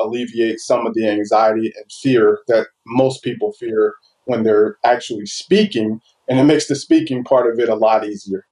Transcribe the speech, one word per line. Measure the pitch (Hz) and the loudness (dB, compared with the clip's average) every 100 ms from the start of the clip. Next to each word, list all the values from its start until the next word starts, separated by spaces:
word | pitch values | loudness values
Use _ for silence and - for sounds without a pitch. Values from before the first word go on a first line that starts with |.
alleviates | 110 120 120 113 113 110 - | -4 -4 -6 -2 -2 -2 -2
some | 123 113 | -2 -2
of | |
the | 110 110 | -2 -2
anxiety | 104 104 107 110 110 110 107 | -2 0 2 2 0 -4 -8
and | - - | -18 -6
fear | 135 123 107 104 - | 0 4 4 2 0
that | 113 113 _ - | 0 0 _ -6
most | 123 131 131 | 0 0 -2
people | 123 113 107 | -8 -6 -6
fear | - 117 110 107 - _ _ | -6 -6 0 0 -2 _ _
when | - 117 | -6 -2
they're | 110 107 107 - | 2 2 2 0
actually | 120 123 - 110 104 | 0 0 -2 -12 -10
speaking, | - - 190 214 120 107 110 - _ - | -14 0 2 2 -2 -4 -6 -12 _ -4
and | 127 | 2
it | |
makes | 147 151 - | 4 4 0
the | |
speaking | 135 - 160 147 127 | -6 2 2 2 -4
part | 123 131 120 | 0 2 2
of | 113 | 0
it | 117 | 0
a | |
lot | 107 110 110 107 | 2 2 2 0
easier. | 101 101 95 - | -8 -8 -10 -10